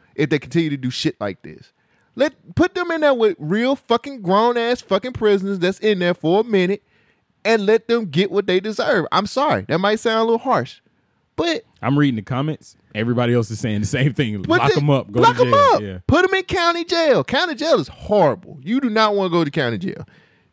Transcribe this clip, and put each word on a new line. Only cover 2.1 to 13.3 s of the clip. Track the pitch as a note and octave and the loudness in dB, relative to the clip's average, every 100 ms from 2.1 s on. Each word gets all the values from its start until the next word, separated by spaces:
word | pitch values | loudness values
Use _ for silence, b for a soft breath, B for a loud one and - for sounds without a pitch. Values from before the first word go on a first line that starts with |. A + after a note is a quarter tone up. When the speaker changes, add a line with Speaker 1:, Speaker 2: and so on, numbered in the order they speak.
| - | -2
Speaker 1:
Let, | D4 - - - | -2 -4 -10 -2
put | F4+ F#4 | 0 0
them | F4 | -4
in | E4 | 0
there | D4+ | 2
with | B3+ A3 F3 | 2 0 0
real | D3+ G#3 B3 C4+ | -4 -2 0 -2
fucking | - A#3 C#4+ C4+ | 0 -2 -2 -10
grown | F3+ G3 A#3 A#3+ | 0 2 2 0
ass | A#3 B3 | -2 -4
fucking | - G3 B3+ | -2 -4 -4
prisoners | B3+ G#3+ G3+ F#3+ G3 | -2 2 2 0 -2
that's | F3+ G3 | -2 0
in | G#3+ G3 | 0 0
there | F3 F3 | 0 0
for | D#3 F#3+ | 0 0
a | |
minute | A#3 G3+ F3+ G3+ _ _ _ _ _ _ G#3 | 2 0 0 -2 _ _ _ _ _ _ 0
and | A3+ G3 | 0 2
let | A3 - | 2 2
them | A#3 G#3 | -2 0
get | C#3 G3 | 0 0
what | F#3+ G3+ | 0 0
they | F#3 | 0
deserve. | G#3+ G#3 - A3+ D#3 | -2 -4 0 0 0
I'm | F3 G#3 | -2 -2
sorry, | - D4 A2 G#2 | -2 -2 -2 -2
that | D#3+ | -2
might | G3+ G#3+ | 0 -2
sound | A#3 A3 | -2 0
a | |
little | A3+ A3+ | 0 -2
harsh, | C4+ G3+ A#2+ - _ _ _ _ _ - | 0 -2 -2 -12 _ _ _ _ _ -6
but | E4+ D#4+ - - | -4 -4 -8 -8
Speaker 2:
I'm | A#2 C#3+ | -2 2
reading | C#3+ A2+ | 2 0
the | |
comments. | G2 B2+ D3+ D3 - _ _ G#2+ | -6 -6 -6 -8 -14 _ _ -4
Everybody | A#2 A#2+ A#2+ | -2 0 2